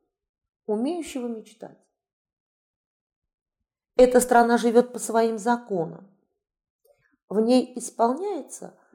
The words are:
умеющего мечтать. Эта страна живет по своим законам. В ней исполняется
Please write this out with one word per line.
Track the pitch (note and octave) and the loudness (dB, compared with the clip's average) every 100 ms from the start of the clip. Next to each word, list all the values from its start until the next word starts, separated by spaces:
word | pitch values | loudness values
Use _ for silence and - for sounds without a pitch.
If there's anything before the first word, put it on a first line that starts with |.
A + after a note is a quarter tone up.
| _ _ _ _ _ _ - | _ _ _ _ _ _ -8
умеющего | G#3 B3+ F4 D4+ C4 A#3+ | -4 -4 -6 -8 -8 -10
мечтать. | A3 G3+ - - _ _ _ _ _ _ _ _ _ _ _ _ _ _ _ _ _ _ _ _ _ _ - | -10 -16 -20 -20 _ _ _ _ _ _ _ _ _ _ _ _ _ _ _ _ _ _ _ _ _ _ 4
Эта | B3 B3 | 6 4
страна | B3 A#3+ A#3 A#3 | 4 4 4 2
живет | A3+ A#3 B3 | 2 2 2
по | A3+ | -2
своим | - A3+ A3+ A3+ | -4 0 0 -2
законам. | G3+ A#3+ A#3+ F#3+ D#3+ - - _ _ _ _ _ _ _ _ _ _ _ - | -2 -4 -4 -6 -6 -10 -20 _ _ _ _ _ _ _ _ _ _ _ -6
В | G3 | -2
ней | A3 B3+ B3 - | 2 2 0 -8
исполняется | - - A#3 C4+ G4+ F4 - - - - _ | -10 -2 -2 -2 -8 -10 -12 -16 -20 -20 _